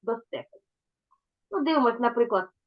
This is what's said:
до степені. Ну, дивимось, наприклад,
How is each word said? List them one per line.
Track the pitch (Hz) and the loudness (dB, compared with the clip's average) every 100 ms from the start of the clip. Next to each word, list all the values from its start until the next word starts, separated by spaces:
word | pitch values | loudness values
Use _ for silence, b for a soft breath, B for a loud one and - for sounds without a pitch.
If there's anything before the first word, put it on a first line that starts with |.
до | 190 233 | -8 -8
степені. | - - - - _ _ _ _ _ _ _ _ - | -8 -14 -14 -20 _ _ _ _ _ _ _ _ -8
Ну, | 392 | -4
дивимось, | 294 311 240 233 | 0 2 2 2
наприклад, | 240 233 233 196 180 _ | 0 2 2 0 -2 _